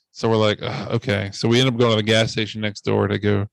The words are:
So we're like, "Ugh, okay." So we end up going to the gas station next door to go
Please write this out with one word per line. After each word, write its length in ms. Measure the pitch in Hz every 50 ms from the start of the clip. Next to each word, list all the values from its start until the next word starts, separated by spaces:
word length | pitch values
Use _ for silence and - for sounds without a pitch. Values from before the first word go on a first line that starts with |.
| _ _ _
So 160 | - - 113
we're 80 | 113
like, 220 | 110 107 107 101 -
"Ugh, 300 | - - 139 143 - - -
okay." 360 | 113 - - 101 101 101 98 -
So 160 | - - 113
we 100 | 117 123
end 80 | 131
up 80 | 131 120
going 140 | 117 123 117
to 60 | 110
the 60 | 107 104
gas 280 | 110 110 110 113 -
station 300 | - 117 110 104 - 110
next 240 | 107 104 104 - -
door 240 | 110 107 104 101 101
to 100 | 104 98
go 200 | 104 104 101 101 101 -